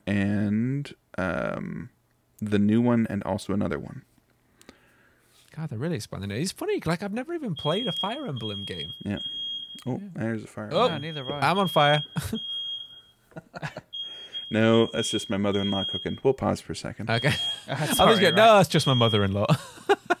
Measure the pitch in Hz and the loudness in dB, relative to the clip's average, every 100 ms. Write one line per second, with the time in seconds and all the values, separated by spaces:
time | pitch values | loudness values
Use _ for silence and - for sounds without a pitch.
0 | - 101 101 104 104 107 120 139 143 - | -2 0 0 0 0 0 0 -4 -6 -14
1 | _ - 92 - 53 - 50 - - _ | _ -6 -4 -2 -4 -4 -8 -10 -12 _
2 | _ _ _ _ 107 104 101 113 120 117 | _ _ _ _ 0 2 6 6 6 4
3 | 113 101 - 98 - 101 98 - - 131 | 2 -2 -2 -4 -2 0 0 -2 -6 -14
4 | - _ _ _ _ _ - _ _ _ | -18 _ _ _ _ _ -20 _ _ _
5 | _ _ _ _ _ - 160 110 156 139 | _ _ _ _ _ -12 -8 -6 -4 -4
6 | - 92 101 101 190 - 370 392 - 165 | -6 -8 -6 -4 -6 -6 -4 -2 0 -2
7 | 202 220 311 339 262 147 147 185 240 - | -4 -6 -6 -6 -6 -4 -2 0 -2 -2
8 | 190 262 269 127 110 101 98 95 98 - | -4 -4 -6 -6 -6 -6 -8 -10 -10 -10
9 | - 101 855 855 855 - - - - 131 | -6 -6 -6 -8 -8 -8 -10 -12 -8 -8
10 | 202 160 113 113 104 - 107 160 247 151 | -8 -6 -4 -6 -8 -12 -4 0 0 -2
11 | 151 151 131 143 139 185 185 160 147 151 | -8 -10 -8 -2 2 2 2 4 4 4
12 | - - - 226 - - - - - - | 0 -8 -6 -8 -8 -8 -8 -10 -12 -20
13 | _ _ _ - - - 151 - - - | _ _ _ -20 -16 -12 -12 -12 -14 -12
14 | - - - - - 107 113 113 113 110 | -12 -12 -12 -12 -4 2 6 6 4 0
15 | 113 107 - 98 101 101 98 98 95 98 | -2 -4 -2 0 2 0 0 -2 -2 -4
16 | 87 - 135 131 107 95 - - - - | -6 0 0 2 0 -2 -6 -8 -8 -8
17 | 117 117 143 - - - - 135 156 269 | -2 0 2 0 -2 -6 -8 -4 -2 4
18 | 262 226 180 185 226 208 180 165 143 127 | 6 6 6 8 8 8 6 4 2 4
19 | 113 104 98 101 107 160 - - - 392 | 4 4 2 2 2 2 0 -6 0 0
20 | - - | 0 -2